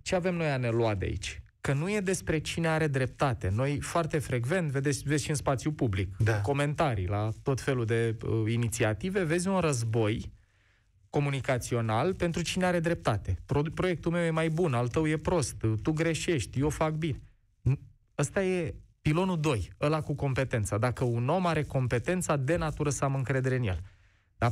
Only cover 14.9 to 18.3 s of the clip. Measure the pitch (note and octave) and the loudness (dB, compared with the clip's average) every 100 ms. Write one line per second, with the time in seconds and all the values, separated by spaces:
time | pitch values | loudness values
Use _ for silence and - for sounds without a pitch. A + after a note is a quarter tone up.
14.9 | D#3 D#3 D#3 E3 F3 B2+ - A2 A2 - | 2 2 0 0 0 0 -2 -2 0 0
15.9 | D#3 E3 D#3 - D#3 - - D3 - D#3 | 0 0 0 0 0 0 0 0 0 0
16.9 | D#3 D#3+ - - _ _ _ B2 C#3 - | 0 -2 -4 -10 _ _ _ 0 0 -2
17.9 | - _ - D3 | -20 _ -4 -2